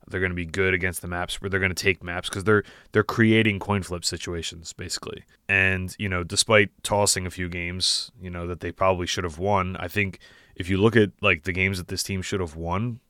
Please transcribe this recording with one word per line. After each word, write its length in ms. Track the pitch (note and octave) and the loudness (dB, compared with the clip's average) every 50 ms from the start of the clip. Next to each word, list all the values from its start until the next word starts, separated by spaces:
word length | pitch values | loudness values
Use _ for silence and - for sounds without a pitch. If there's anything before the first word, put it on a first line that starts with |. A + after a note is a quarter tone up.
| _ - | _ -8
They're 140 | - F#2 | -4 -2
gonna 120 | F#2 F#2 F2 | 0 0 0
be 120 | F2 E2+ | -2 -4
good 280 | D#2+ D2+ F#2+ F#2+ F#2 F#2 | -4 0 0 2 2 2
against 300 | F2+ F2+ F#2 F2 - - | 2 0 -2 -4 -4 -8
the 40 | F2 | -6
maps 320 | F2 F2 F2+ - - - | -6 -6 -6 -6 -6 -6
where 120 | - G2 | -4 -2
they're 80 | F#2+ F#2+ | 0 0
gonna 160 | F#2+ F#2 F2+ | 0 0 0
take 280 | - - G2+ F2+ - F2+ | 0 2 2 0 0 -2
maps 260 | F2 F2 F2+ - - | -8 -6 -6 -6 -6
'cause 140 | - G2+ F2+ | -6 -2 2
they're, 200 | G#2+ G#2+ G#2 - - - - - _ - | 4 4 4 2 0 -8 -20 -10 _ 2
they're 100 | G#2+ G#2 | 2 2
creating 560 | - - A#2 A2+ A2 A2 A2+ G#2+ A2 G2+ F#2+ | 2 4 4 6 6 6 6 4 4 2 0
coin 240 | - - G2+ G2+ F2 | -2 -2 0 0 -2
flip 200 | - F2+ F2 - | -4 -6 -6 -4
situations, 680 | - - - - F2+ F2 E2+ D#2+ - - E2 E2 - - | -4 -4 -6 -6 -6 -6 -6 -6 -8 -10 -12 -14 -16 -14
basically. 500 | - F#2 F2 - - - - - - - _ _ _ _ - | -12 -10 -10 -10 -10 -10 -10 -12 -14 -16 _ _ _ _ 0
And, 480 | G2 F#2+ F#2+ F#2+ F#2+ F#2 F#2 F2+ - - | 2 4 4 4 2 0 -4 -6 -6 -6
you 100 | G#2 G2 | -4 -2
know, 140 | F#2 F2+ F2 | -2 -2 -4
despite 480 | E2 G#2 - - - A2 G#2+ G#2 F#2+ _ _ | -2 -2 -2 2 6 6 6 6 4 _ _
tossing 460 | - - G#2 G2+ G#2 G2 - G2 F#2 F2+ | -4 0 2 2 4 2 2 0 -4 -6
a 20 | |
few 180 | - F#2 F2+ F2 | -6 -6 -6 -6
games, 640 | F2 F2+ F2 F2 F2+ F#2 - - - - - - _ - | -6 -6 -6 -6 -4 -2 -2 0 0 -2 -4 -8 _ -16
you 120 | F#2 F#2 | -14 -12
know, 160 | F2 F2 F2 F2 | -10 -8 -8 -8
that 140 | F2+ D#2+ | -8 -8
they 100 | - F2 | -8 -8
probably 340 | E2+ - F#2+ F#2+ F#2+ F2+ F2 | -4 0 2 2 2 2 0
should 180 | E2 - - F2+ | -4 -4 -4 -4
have 140 | E2+ D2+ D#2+ | -6 -4 -4
won, 380 | F#2 G2+ G#2 F#2+ F2+ F#2 F#2+ E2 | -2 0 2 0 0 -2 -4 -8
I 100 | F2 F2+ | -8 -6
think 300 | - G#2 G2+ F#2+ E2+ - - - - _ _ _ _ | -2 -2 -2 -2 -4 -10 -16 -20 -20 _ _ _ _
if 120 | - F#2 F2 | -8 -4 0
you 100 | F#2+ F#2 | 2 4
look 180 | G2+ A#2 G#2+ | 4 6 6
at, 160 | A#2 G#2 F#2 - _ | 6 4 4 2 _
like, 220 | - G2+ F2+ D#2+ - | 0 2 2 2 0
the 80 | F#2+ | -4
games 260 | E2+ F#2 F#2+ G2 G2 F2+ | -2 0 0 0 0 -2
that 120 | E2+ - | -6 -6
this 120 | G2 F2+ | -6 -6
team 220 | - - G2 F#2+ F2+ | -4 -4 -4 -6 -4
should 160 | - G2+ G2 | -4 -4 -4
have 160 | F#2 D#2+ D2+ | -4 -4 -6
won, 460 | E2 E2 E2+ F2+ G2 A#2 B2 A2+ A#2 _ _ | -8 -6 -4 -2 -2 -2 -4 -6 -10 _ _